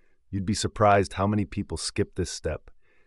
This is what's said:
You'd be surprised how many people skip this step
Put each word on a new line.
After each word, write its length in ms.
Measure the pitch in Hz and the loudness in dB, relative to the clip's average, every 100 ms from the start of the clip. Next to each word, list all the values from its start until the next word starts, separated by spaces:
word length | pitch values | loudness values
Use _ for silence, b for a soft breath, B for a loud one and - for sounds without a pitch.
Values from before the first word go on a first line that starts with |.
| _ _ - | _ _ -10
You'd 160 | 101 92 | -6 -2
be 80 | |
surprised 600 | 101 101 - 104 101 92 | -2 -2 2 6 6 4
how 120 | - 101 | 0 0
many 200 | 107 98 | 0 -2
people 320 | 104 98 82 | -4 -6 -6
skip 360 | - - 95 | -6 -2 -2
this 160 | - 87 | -2 -6
step 400 | - 82 73 - - _ _ | -4 -6 -6 -10 -20 _ _